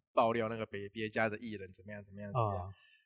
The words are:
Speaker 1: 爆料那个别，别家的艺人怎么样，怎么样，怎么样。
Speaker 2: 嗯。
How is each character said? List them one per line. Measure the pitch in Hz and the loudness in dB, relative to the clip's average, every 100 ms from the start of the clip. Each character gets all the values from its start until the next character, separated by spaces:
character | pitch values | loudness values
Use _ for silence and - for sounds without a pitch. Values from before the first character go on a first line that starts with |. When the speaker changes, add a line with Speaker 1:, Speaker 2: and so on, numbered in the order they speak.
| _ | _
Speaker 1:
爆 | - 117 | 4 4
料 | 113 110 | 4 0
那 | 113 | -2
个 | |
别， | 110 101 101 | -6 -6 -8
别 | 113 110 | -6 -2
家 | 113 110 | 2 2
的 | 104 | 2
艺 | 117 | -6
人 | 104 92 | -10 -10
怎 | 95 | -14
么 | 98 | -12
样， | 104 | -12
怎 | 98 | -12
么 | 98 | -12
样， | 104 | -2
怎 | 123 | 2
么 | 107 | 2
样。 | 95 95 | 2 -4
Speaker 2:
嗯。 | - - _ | -10 -20 _